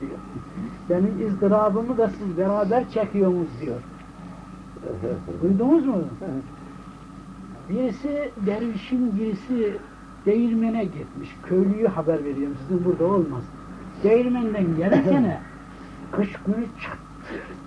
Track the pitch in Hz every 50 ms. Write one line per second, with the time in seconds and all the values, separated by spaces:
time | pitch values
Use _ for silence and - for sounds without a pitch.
0 | - 131 - - - - - 127 - - - - 196 226 - - - - 175 180
1 | 190 214 196 190 226 214 196 190 208 196 202 214 214 214 190 220 226 240 254 220
2 | 226 208 190 190 202 196 175 160 185 190 202 208 208 185 226 247 247 - - 226
3 | 214 196 - 202 196 185 180 180 170 156 123 - 156 135 117 - - - - -
4 | - - - - - - - - - - - - - - - - - - 120 98
5 | 95 113 95 - - - - - - 175 196 196 233 262 302 330 269 269 240 190
6 | 156 131 - - 190 190 135 135 135 - - - - - - - - - - -
7 | - - - - - - - - - - - - - - 180 233 254 254 196 -
8 | - 294 285 294 294 262 - 240 202 190 202 220 233 233 220 196 - - 254 254
9 | 254 240 196 196 220 220 208 190 - - 262 240 220 208 196 202 - - - -
10 | - - - - - 196 208 226 240 240 226 226 226 226 220 226 214 180 160 143
11 | 131 123 - - - - - - - - 180 185 196 196 202 214 226 208 - 165
12 | 156 151 160 151 143 143 139 135 139 143 139 131 135 143 185 175 175 180 175 151
13 | 160 175 202 196 170 147 131 123 117 - - - - - - - - - - -
14 | - 202 220 233 247 247 247 247 233 220 208 214 190 170 165 156 170 196 247 285
15 | 269 285 285 285 240 196 160 - - - - - - - - - - - - -
16 | - - - - 202 190 - - - 185 208 226 233 - - - - - - -
17 | - - - - - - - - - - - - -